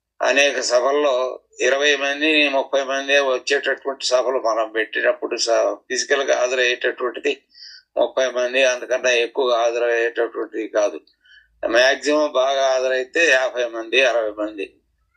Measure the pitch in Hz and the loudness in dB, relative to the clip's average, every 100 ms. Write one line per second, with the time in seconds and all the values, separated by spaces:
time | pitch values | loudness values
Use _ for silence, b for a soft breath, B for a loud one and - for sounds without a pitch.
0 | _ - 117 131 143 131 120 123 127 147 | _ -4 0 2 2 0 0 2 2 2
1 | 147 127 127 - _ - 123 139 147 139 | 2 0 -2 -8 _ -2 0 2 2 2
2 | 139 143 151 151 147 135 135 135 131 135 | 0 -2 0 2 2 0 -2 -2 -2 -4
3 | 139 143 135 127 - 139 139 135 139 135 | 0 2 2 -2 -2 -2 -2 -4 -6 -6
4 | - 127 120 139 113 110 110 110 110 120 | 0 0 0 0 0 -2 -2 -4 -4 -2
5 | 120 120 - 117 117 113 104 104 - 123 | -2 -2 -4 -4 0 2 2 -2 -6 -4
6 | - 139 131 123 127 127 123 123 127 - | -2 0 0 0 0 0 0 0 -4 -4
7 | 123 - 147 - _ B B B B - | -6 -4 -4 -4 _ B B B B -2
8 | 120 - 131 120 123 131 131 123 - 127 | 0 0 -2 0 0 2 2 0 -2 -2
9 | 123 120 117 - 127 120 117 120 120 117 | 2 2 0 0 0 2 2 0 0 0
10 | 117 120 113 - 110 110 107 107 104 - | 0 -2 -4 -4 -8 -8 -4 0 -2 -4
11 | _ b b b b - - 117 127 135 | _ b b b b -8 0 2 4 2
12 | 135 147 147 127 131 139 135 131 131 131 | 0 0 2 0 0 2 2 2 0 -2
13 | 127 165 165 131 131 123 120 113 113 127 | -2 2 4 4 2 -2 -4 -6 -2 0
14 | 131 117 110 104 107 107 92 _ _ _ | 2 2 -2 -4 -6 -6 -12 _ _ _
15 | _ | _